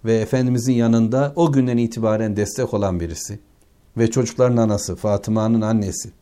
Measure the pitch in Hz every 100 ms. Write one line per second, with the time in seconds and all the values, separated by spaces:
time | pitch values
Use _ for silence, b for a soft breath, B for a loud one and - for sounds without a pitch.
0 | 113 113 107 131 127 123 117 120 117 117
1 | 113 131 143 147 170 139 127 120 117 117
2 | 110 107 110 104 101 - 127 107 101 87
3 | 85 - - 101 _ _ _ _ _ -
4 | 113 131 117 - 123 120 110 101 - 87
5 | 107 101 - 110 110 113 110 110 101 95
6 | - -